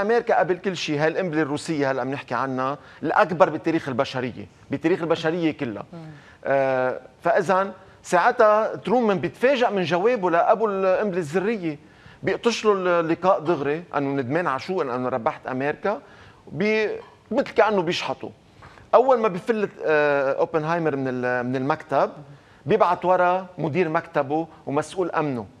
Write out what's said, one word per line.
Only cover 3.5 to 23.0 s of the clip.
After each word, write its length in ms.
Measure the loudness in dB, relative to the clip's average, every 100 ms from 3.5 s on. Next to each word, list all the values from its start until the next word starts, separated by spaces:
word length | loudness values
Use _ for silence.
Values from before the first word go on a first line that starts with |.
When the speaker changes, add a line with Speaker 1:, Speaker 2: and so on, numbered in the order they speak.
| 2 -2 -2 -2
Speaker 1:
البشرية، 580 | -2 -2 -2 -6 -8 -16 -20 -10
بتاريخ 300 | -4 0 0
البشرية 500 | 0 -2 0 -2 -2
كلها. 320 | -2 -6 -8 -12
Speaker 2:
مم. 60 | -16 -18 -20 -20 -12 -2
Speaker 1:
آه، 540 | 0 2 0 -2 -4 -12 -6
فإذا 500 | 0 0 2 0 0 -6 -20 -20
ساعتها 720 | 0 2 2 4 6 6 2 -4
ترومان 440 | 0 2 2 0
بيتفاجأ 500 | -2 0 2 4 2
من 140 | 0
جوابه 460 | 0 2 2 2 2
لأبو 360 | 2 4 4 2
القنبلة 500 | 0 2 2 0 -2
الذرية، 580 | -2 -2 -2 -4 -6 -8 -14 -20 -20 -8
بيقطش 420 | -6 -2 -2 0 2
له 340 | 2 2 2
اللقاء 400 | 2 0 2 2
دغري، 440 | 2 -2 0 -4 -4 -4
أنه 240 | -2 -2
ندمان 260 | -2 -2 -2
على 120 | -4
شو؟ 220 | -4 -4
أنه 280 | -2 -4 -2
ربحت 380 | -2 -2 -4 -6
أمريكا. 540 | -4 -4 -2 -4 -4 -8 -20 -20 -20 -14
بي-، 380 | -4 0 0 -2 -6 -12 -20 _
مثل 200 | -2 0
كأنه 280 | 2 4 4
بيشحطه. 500 | 0 -2 -4 -8 -10 -16 -20 -20 -20 -20 2 4
أول 240 | 6 4
ما 80 | 2
بفل، 420 | -2 -2 -2 -2 -4 0
آه، 480 | 2 4 2 2
أوبنهايمر 640 | 0 0 0 0 0 0 -2
من 120 | -2
ال-، 380 | -2 -2 -2 -2
من 100 | -2
المكتب، 540 | -2 -2 0 0 0 -4 -18 -20 -20 -14 -2
بيبعت 400 | 2 4 2